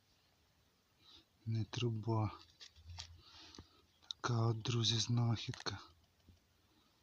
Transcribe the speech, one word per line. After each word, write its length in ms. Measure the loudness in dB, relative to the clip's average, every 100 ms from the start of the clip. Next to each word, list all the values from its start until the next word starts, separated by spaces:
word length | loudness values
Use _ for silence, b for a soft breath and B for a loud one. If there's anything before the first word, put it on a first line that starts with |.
| _ _ _ _ _ _ _ _ _ _ b b b _ -4
Не 180 | -4
труба. 680 | -4 -2 -2 -2 0 2 0 -4 -18 -20 -20 -20 -16 -14 -16 -18 b b b b b b b _ -16
Така 380 | -6 0 4 4
от, 160 | 2
друзі, 360 | 0 2 4 2
знахідка. 800 | 2 2 2 2 -2 -8 -6 -6 -10 -20 _ _ -20 -20 _ _ _ _ _ _